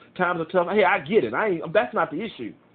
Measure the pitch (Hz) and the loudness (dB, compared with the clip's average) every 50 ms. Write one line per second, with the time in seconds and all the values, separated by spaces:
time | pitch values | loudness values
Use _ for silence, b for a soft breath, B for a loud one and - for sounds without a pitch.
0 | B B - - 180 175 180 165 160 - - 180 170 170 196 214 190 175 202 190 | B B -4 -2 -2 0 0 -2 -4 -2 0 0 0 2 2 4 4 4 4 2
1 | 143 139 220 202 139 107 107 - 214 214 180 160 - 165 160 208 247 - 214 202 | 0 2 2 2 2 2 0 -2 0 0 -2 -4 -4 -2 0 0 0 0 0 -2
2 | 165 - 147 165 226 202 - - 120 95 - - _ _ | -2 -2 -4 -6 -8 -8 -10 -12 -12 -12 -14 -16 _ _